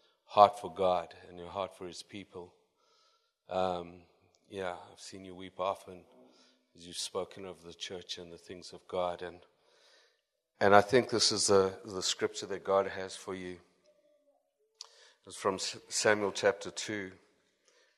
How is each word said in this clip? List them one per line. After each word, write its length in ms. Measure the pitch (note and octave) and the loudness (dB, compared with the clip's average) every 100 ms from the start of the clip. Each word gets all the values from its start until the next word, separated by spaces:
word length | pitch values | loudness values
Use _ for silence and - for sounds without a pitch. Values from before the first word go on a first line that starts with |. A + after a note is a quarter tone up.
| _ _ _ | _ _ _
heart 340 | - G2+ - | 10 10 10
for 140 | F#2 | -10
God 400 | - F#2 F2 E2 - F2+ | 2 4 4 0 -14 -18
and 80 | F2 | -14
your 120 | F2 | -10
heart 280 | F#2+ F#2 - | -6 -6 -6
for 100 | F2+ | -12
his 160 | E2 | -12
people. 500 | - G#2 F2+ F#2 F2 _ _ _ _ _ _ _ _ _ - | -14 -16 -14 -16 -16 _ _ _ _ _ _ _ _ _ -6
Um, 540 | F#2 F#2 F2 E2+ F2 - _ _ _ _ | -2 0 -2 -8 -16 -20 _ _ _ _
yeah, 220 | G2+ F#2 | -8 -8
I've 280 | F2 - - | -8 -14 -18
seen 260 | - G2 F#2+ | -16 -14 -14
you 100 | F2+ | -14
weep 240 | F#2 - | -14 -4
often 440 | F#2 G2 - F2+ - - - - - _ _ F2 | -4 -4 -8 -18 -20 -20 -20 -20 -20 _ _ -20
as 120 | F2 | -16
you've 100 | E2+ | -10
spoken 480 | - G2 F2+ - F#2+ | -6 -6 -6 -8 -14
of 180 | D#2+ | -14
the 100 | E2+ | -16
church 440 | E2+ - F#2+ - - | -14 -12 -12 -10 -12
and 140 | F2 | -12
the 60 | E2+ | -16
things 340 | - F2+ E2 | -16 -16 -14
of 140 | F2 - | -18 -8
God. 340 | F#2 F2+ F2 | -2 -2 -2
And, 180 | F2 E2+ - _ _ _ _ - _ _ _ _ _ - | -10 -12 -20 _ _ _ _ -20 _ _ _ _ _ 0
and 120 | G2+ | 8
I 80 | G2+ | 8
think 280 | G2+ C3 A2+ | 8 4 4
this 220 | A2 - | 2 2
is 160 | G#2+ G2 | 2 4
the, 260 | G2 F#2+ G2 | 4 4 0
the 180 | A2 F#2 | -10 -6
scripture 440 | - - A2 - G2 | -4 -2 -2 -4 -8
that 180 | F#2+ | -8
God 240 | - G2 F#2+ | 0 2 2
has 280 | F#2+ F#2+ - | -4 -10 -10
for 200 | - F#2+ | -10 -8
you. 220 | F2+ F2 - _ _ _ _ _ _ _ _ _ _ _ - - - _ - | -8 -12 -18 _ _ _ _ _ _ _ _ _ _ _ -20 -20 -20 _ -18
It's 80 | - | -4
from 200 | G#2 F#2 | -2 -2
S-, 220 | - A2+ - | -4 -8 -8
Samuel 420 | - A2+ G#2 G2+ | 2 4 4 2
chapter 400 | F#2+ G#2 G2 F#2 | 2 2 2 -4
two, 400 | - - G#2 F#2 F2+ _ _ _ _ _ _ _ | -10 -6 -6 -6 -12 _ _ _ _ _ _ _